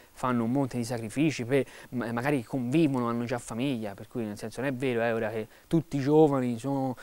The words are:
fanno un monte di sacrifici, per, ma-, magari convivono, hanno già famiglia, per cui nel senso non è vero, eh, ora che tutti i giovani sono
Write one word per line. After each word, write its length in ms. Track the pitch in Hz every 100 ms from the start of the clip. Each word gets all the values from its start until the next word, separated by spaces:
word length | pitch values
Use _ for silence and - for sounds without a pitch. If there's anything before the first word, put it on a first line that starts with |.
| -
fanno 320 | - 127 120
un 80 | 113
monte 260 | 135 131 123
di 60 |
sacrifici, 600 | 113 120 110 131 160 131
per, 220 | 117 135 123 - -
ma-, 220 | 123 113
magari 320 | 117 131 143
convivono, 640 | 113 135 120 156 156 131 120
hanno 160 | 117
già 160 | 120 123
famiglia, 560 | - 113 139 120 107 98
per 120 | 110
cui 180 | 127 110
nel 120 | 101
senso 240 | 113 117
non 80 | 135
è 40 |
vero, 280 | 127 135 117
eh, 100 | 117
ora 200 | 113 110
che 160 | 113 107 - -
tutti 320 | 165 - 143
i 40 |
giovani 580 | 135 151 156 135 123 117
sono 360 | 135 139 135 120